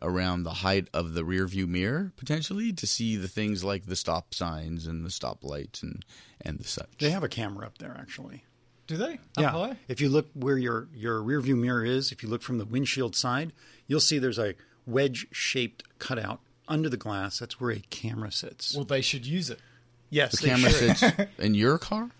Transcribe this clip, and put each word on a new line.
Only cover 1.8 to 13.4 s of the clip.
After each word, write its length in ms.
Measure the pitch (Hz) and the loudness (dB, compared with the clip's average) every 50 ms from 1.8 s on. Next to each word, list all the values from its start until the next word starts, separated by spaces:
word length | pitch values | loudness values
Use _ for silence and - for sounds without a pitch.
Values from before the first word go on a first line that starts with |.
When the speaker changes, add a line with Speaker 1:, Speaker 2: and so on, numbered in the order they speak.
| 95 107 135 165 202 185 - | 0 0 0 -2 -4 -6 -8
Speaker 1:
potentially, 560 | - 131 127 151 160 151 - 190 202 226 233 | -8 -6 -4 -4 -2 -2 -4 -4 -2 -2 -2
to 140 | 190 160 - | -2 -2 -2
see 300 | - - - 117 113 110 | -2 -2 0 0 0 0
the 120 | 101 92 92 | -2 -2 -4
things 340 | - 113 107 107 104 90 90 | -2 -2 -2 0 0 -2 -2
like 220 | 101 101 95 98 | -2 -2 -4 -4
the 100 | 92 95 | -6 -6
stop 380 | - - - 82 85 - - - | -4 -2 -2 -2 -2 -2 -6 -6
signs 520 | - 90 85 80 78 80 80 82 82 80 | -6 -4 -4 -4 -6 -6 -6 -6 -6 -6
and 200 | 82 82 82 82 | -6 -6 -6 -6
the 40 | 90 | -8
stop 340 | - - - 58 52 - - | -8 -6 -6 -8 -8 -8 -8
lights 380 | 69 73 73 69 - - - | -8 -8 -8 -8 -10 -12 -12
and, 220 | - 78 - - - - - - - - - - | -10 -10 -10 -12 -14 -18 -20 -20 -20 -20 -18 -12
and 180 | - - 76 - | -10 -8 -8 -8
the 60 | - | -8
such. 240 | - - - - - _ - | -8 -8 -10 -10 -12 _ -2
Speaker 2:
They 120 | 147 147 | 0 0
have 120 | 175 196 156 | 0 0 -2
a 40 | - | -4
camera 380 | - 117 113 101 101 98 110 | -4 -4 -4 -4 -6 -8 -12
up 120 | 113 - - | -14 -14 -14
there, 180 | - - 123 135 | -14 -14 -14 -14
actually. 460 | - - - - 135 - - 131 - _ _ _ _ _ _ _ _ - | -14 -14 -14 -14 -14 -16 -18 -20 -20 _ _ _ _ _ _ _ _ -8
Speaker 3:
Do 80 | 156 | -6
they? 160 | 165 233 330 320 | -4 -4 -4 -6
Up 60 | - - - - 170 | -10 -14 -6 0 2
Speaker 2:
Yeah. 120 | 156 135 | 2 2
Speaker 3:
high? 260 | 123 165 196 254 262 - - | 2 0 -2 -4 -6 -8 -8
Speaker 2:
If 140 | - 123 - | -6 -2 2
you 80 | 147 135 | 2 4
look 200 | 135 156 147 - - | 4 4 2 0 -4
where 240 | 143 127 135 139 131 | -4 0 2 2 2
your, 300 | 123 120 117 113 120 - | 2 0 0 -2 -4 -8
your 300 | 156 113 107 117 113 110 | -10 -6 -2 -2 0 0
rear 180 | 107 117 143 147 | 0 0 0 0
view 140 | 123 135 135 | 2 2 4
mirror 300 | 120 120 123 123 120 110 | 4 4 4 2 2 2
is, 260 | 120 127 135 135 - | 2 2 2 0 -2
if 120 | 135 - | -4 -6
you 60 | - 107 | -6 -4
look 140 | 117 117 | -4 -4
from 160 | - - 127 113 | -4 -4 -4 -4
the 60 | 101 | -2
windshield 500 | 107 113 131 139 - - 135 127 113 - | -2 -2 -2 0 0 0 0 -2 -2 -2
side, 380 | - - 127 123 135 | -2 0 0 0 -2